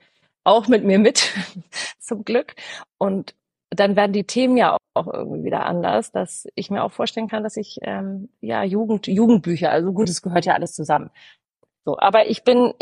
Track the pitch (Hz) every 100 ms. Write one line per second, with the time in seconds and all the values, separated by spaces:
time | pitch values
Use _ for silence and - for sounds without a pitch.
0 | _ _ _ _ - 220 220 233 196 196
1 | 220 - - 202 - 185 - - - -
2 | - 214 220 240 - - - - - -
3 | 196 190 - - _ _ _ 180 202 196
4 | 202 202 196 240 254 254 190 - - -
5 | 165 - - 160 156 - - 175 175 208
6 | - - 180 - - - 190 202 - -
7 | 233 - 220 220 214 214 208 - - 196
8 | 196 196 202 _ 220 226 196 202 220 214
9 | - 190 226 226 170 175 165 156 175 185
10 | 220 170 185 175 175 - 165 - 156 147
11 | 151 - - _ _ _ _ _ - -
12 | - 220 - 214 - 247 247 -